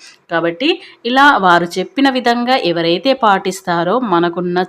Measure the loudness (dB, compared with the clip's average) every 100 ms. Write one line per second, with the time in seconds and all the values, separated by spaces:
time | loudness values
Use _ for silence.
0 | -20 -20 _ -2 -2 -2 -2 -4 -8 -12
1 | -2 2 4 4 4 2 0 -4 -6 0
2 | 0 0 0 0 0 0 0 -2 0 0
3 | 0 0 2 2 -2 -6 -4 -2 0 -2
4 | 0 0 0 -2 -4 -4